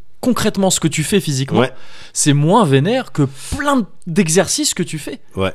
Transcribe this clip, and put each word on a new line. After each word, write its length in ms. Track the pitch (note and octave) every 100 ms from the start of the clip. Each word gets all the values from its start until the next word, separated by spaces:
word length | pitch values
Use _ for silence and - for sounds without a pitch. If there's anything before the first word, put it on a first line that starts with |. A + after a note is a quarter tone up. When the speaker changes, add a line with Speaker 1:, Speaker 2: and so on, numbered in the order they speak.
| - -
Speaker 1:
concrètement 480 | B3+ A3 G#3 G3 F#3+
ce 120 | -
que 80 | D#3+
tu 140 | - D3
fais 160 | G3+
physiquement, 400 | D#3 C3 C3+ E3+
Speaker 2:
Ouais. 100 | C4 - - - -
Speaker 1:
c'est 220 | - D3+
moins 320 | C#3+ D3+ A#3 D#3+
vénère 480 | C3+ E3+ B3+ -
que 80 | - C#3 - - D4
plein 320 | D4 C4+ F#3+ - F3
d'exercices 680 | D#3+ D#3+ F3 E3 - D4
que 100 | -
tu 160 | D#3 D3+
fais. 220 | G#3+ - - F#2+
Speaker 2:
Ouais. 160 | F#2+